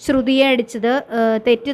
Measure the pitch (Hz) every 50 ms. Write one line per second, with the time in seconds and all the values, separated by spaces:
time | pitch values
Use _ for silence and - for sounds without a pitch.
0 | - - 277 262 226 262 262 269 269 269 262 240 226 - - 220 208 240 254 277
1 | 269 - 220 233 226 226 220 220 220 247 233 226 233 285